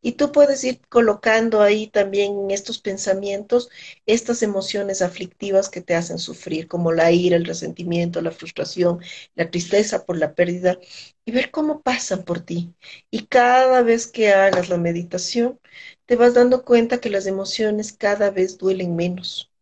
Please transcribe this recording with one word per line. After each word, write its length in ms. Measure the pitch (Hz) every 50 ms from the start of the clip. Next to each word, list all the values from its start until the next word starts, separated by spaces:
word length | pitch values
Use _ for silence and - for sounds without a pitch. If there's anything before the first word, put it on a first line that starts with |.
y 120 | - 240 240
tú 180 | - 285 285
puedes 320 | 294 294 285 285 277 262 -
ir 160 | 254 254 _ _ _
colocando 720 | - 240 233 220 208 208 - 226 220 226 226 233 220 214
ahí 260 | 208 202 208 214 214
también 500 | 214 _ 208 202 196 196 202 202 202 202 202
en 120 | 196 196
estos 280 | 196 196 196 - 226 -
pensamientos 880 | _ 208 196 196 - 196 190 190 202 202 196 196 208 _ 240 247 240 - _ - - - - _ _
estas 380 | - 220 233 - - 233 233 233
emociones 580 | 208 202 196 190 - - 202 202 196 196 190
aflictivas 680 | 190 180 180 - 185 180 _ _ - 196 196 190 196 -
que 120 | - 180
te 140 | 175 - 175
hacen 240 | 165 170 170 170 165
sufrir, 480 | - - 165 - - 170 160 160 160
como 240 | _ - 175 175 165
la 200 | 165 165 160 165
ira, 260 | 175 175 175 180 175
el 80 | 170 170
resentimiento, 760 | 165 165 - - 160 170 - 175 170 170 170 170 170 175 175
la 100 | 170 165
frustración, 680 | 165 - - 165 - - 185 175 - 180 175 175 170 170 - - - - - _ _
la 140 | - 165 165
tristeza 560 | - 175 170 - - 202 214 208 208 190 -
por 120 | - 175
la 160 | 165 156 147 -
pérdida, 420 | - 175 180 175 180 180 180 180 180 - - - - - - _ _ _
y 60 | -
ver 180 | 220 254 254 -
cómo 300 | - 320 311 302 302 302
pasan 420 | _ 254 254 240 - - 190 180 180
por 160 | - 170 170
ti. 320 | - - 170 175 170 170 _ _ _ - - - _ _
Y 160 | - 214 208
cada 540 | _ - 254 240 247 247 254 262 254 254 254
vez 260 | 247 226 226 233 226
que 240 | - - 240 220 208 196
hagas 340 | 196 196 196 190 185 175 180
la 80 | 180
meditación, 840 | 175 170 170 170 170 180 175 - 180 - - - 240 233 247 269 _ _ _ _ - - - - _ _
te 100 | _ 240
vas 160 | 226 240 240 240
dando 320 | 247 247 247 254 254 -
cuenta 340 | - 240 233 233 233 247 240
que 100 | - 233
las 160 | 202 196 190
emociones 680 | 190 190 190 196 196 - - 220 214 214 214 214 208 -
cada 380 | _ - 202 202 208 208 202
vez 260 | 196 196 185 185 185
duelen 380 | - 185 190 190 185 185 175 170
menos 520 | 165 170 180 180 185 180 - - - - _ _ _